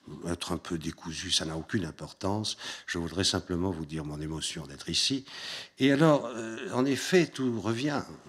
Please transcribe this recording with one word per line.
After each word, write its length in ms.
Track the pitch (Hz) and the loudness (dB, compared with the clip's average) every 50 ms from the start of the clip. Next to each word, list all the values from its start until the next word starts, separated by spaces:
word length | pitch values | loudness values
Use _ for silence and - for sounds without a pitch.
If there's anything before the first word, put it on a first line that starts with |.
| _ - 76 73 - 85 | _ -16 -14 -8 -6 -4
être 240 | 87 - - - | -4 -4 -4 -4
un 60 | 90 78 | -4 -4
peu 200 | - - 90 82 | -4 -4 -4 -4
décousu, 540 | 76 80 80 - - 85 80 76 85 92 | -4 -6 -8 -8 -10 -12 -10 -8 -4 0
ça 140 | 85 - - | 0 0 0
n'a 100 | 80 80 | 0 -4
aucune 300 | 80 78 - - 113 87 | -6 -4 -2 -2 -2 -2
importance. 720 | 78 73 - 78 76 - - - 95 101 107 107 104 - - - - - - - - | -2 -6 -8 -12 -14 -8 -4 -2 0 0 0 0 -2 -4 -6 -8 -10 -10 -10 -8 -6
Je 100 | - 87 | -4 -2
voudrais 260 | 85 82 80 87 98 | -2 -2 0 2 2
simplement 480 | - - 95 - - 90 85 90 98 | 2 2 2 0 0 0 2 2 0
vous 140 | 92 80 80 | 0 -2 -4
dire 180 | 73 76 80 76 | -6 -6 -6 -4
mon 160 | 73 73 73 | -4 -6 -6
émotion 460 | 78 78 80 78 73 - - 82 76 | -6 -4 -4 -4 -4 -4 -6 -6 -8
d'être 240 | 69 69 67 - - | -10 -12 -10 -6 -2
ici. 360 | 82 - - - 131 135 131 - - - - - - - - - _ - | 0 2 2 2 0 -2 -4 -8 -14 -12 -10 -10 -10 -10 -12 -10 _ 4
Et 120 | 131 135 | 4 6
alors, 340 | 139 139 160 160 151 139 - | 6 8 8 8 8 6 4
euh, 440 | 117 127 113 117 113 113 - - 95 87 | 0 -6 -6 -6 -6 -6 -8 -6 -2 0
en 120 | 123 127 | 2 2
effet, 420 | 143 135 123 - - - 185 165 - | 2 2 0 2 4 6 6 6 4
tout 340 | - - 131 127 120 113 | 2 0 0 0 0 0
revient, 420 | 90 107 113 113 131 151 147 127 92 - 80 76 - | 2 0 0 0 0 0 0 -2 -4 -6 -10 -16 -18